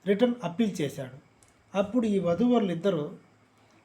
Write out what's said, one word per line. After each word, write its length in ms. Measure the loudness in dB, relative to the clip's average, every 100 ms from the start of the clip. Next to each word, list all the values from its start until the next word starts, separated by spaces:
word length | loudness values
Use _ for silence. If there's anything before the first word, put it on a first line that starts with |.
| -2
రిటర్న్ 280 | 2 2 0
అప్పీల్ 380 | -6 -2 -2 -2
చేశాడు. 360 | -6 -6 -14 -16 _ _ _ _ _ -4
అప్పుడు 280 | 0 0 2
ఈ 140 | 0
వధూవరులిద్దరూ, 920 | 2 2 4 4 2 0 0 -2 -4 -12 _ _ _ _ _ _